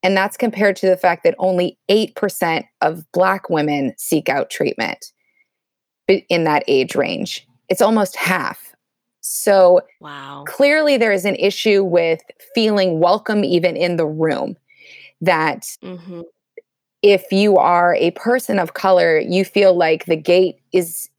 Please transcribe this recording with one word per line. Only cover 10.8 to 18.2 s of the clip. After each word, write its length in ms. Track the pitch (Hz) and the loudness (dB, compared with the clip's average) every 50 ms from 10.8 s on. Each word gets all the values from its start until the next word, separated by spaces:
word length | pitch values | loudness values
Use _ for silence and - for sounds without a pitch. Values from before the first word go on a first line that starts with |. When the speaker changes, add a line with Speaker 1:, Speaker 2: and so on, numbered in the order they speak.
| 311 294 277 247 | 2 2 2 2
Speaker 1:
there 120 | 226 220 | 2 0
is 120 | 202 190 175 | 0 -2 -2
an 120 | 202 - | -4 -4
issue 460 | - - 196 196 - - 226 202 196 | 0 0 -2 -2 0 0 0 2 2
with 380 | 196 185 170 175 165 165 165 160 _ _ - _ - _ - | 0 2 0 0 2 2 -2 -4 _ _ -20 _ -20 _ -4
feeling 460 | 233 220 214 208 202 190 185 165 160 | -2 0 0 2 0 0 0 2 2
welcome 420 | 170 175 190 208 - - 214 208 | 2 2 2 0 -2 -2 -2 -2
even 320 | 202 - 175 175 170 175 165 | 0 0 0 0 0 0 -2
in 220 | - 175 175 175 | -2 -2 -2 -2
the 100 | 165 165 | -2 -2
room, 480 | 151 156 156 160 160 139 - - - 175 _ _ _ _ _ - - - - - - _ _ | -4 -2 -2 -2 -2 -2 -4 -6 -8 -10 _ _ _ _ _ -20 -20 -20 -20 -20 -20 _ _
that 400 | 165 180 175 156 160 156 139 - - - - _ | 0 0 0 2 0 -2 -4 -6 -12 -16 -18 _
Speaker 2:
Mm-hmm. 380 | - 185 185 175 170 185 175 170 170 165 _ _ _ _ _ - _ _ _ _ _ _ _ _ | -18 -18 -18 -18 -18 -16 -16 -16 -16 -18 _ _ _ _ _ -20 _ _ _ _ _ _ _ _
Speaker 1:
if 320 | - 202 202 185 190 - | 4 4 4 4 0 0
you 240 | 190 196 202 208 196 | 0 2 4 4 4
are 380 | 175 - 165 175 175 175 175 175 | 4 4 4 2 4 2 2 2
a 160 | - - 170 | 2 0 -2
person 480 | 170 - | -2 -4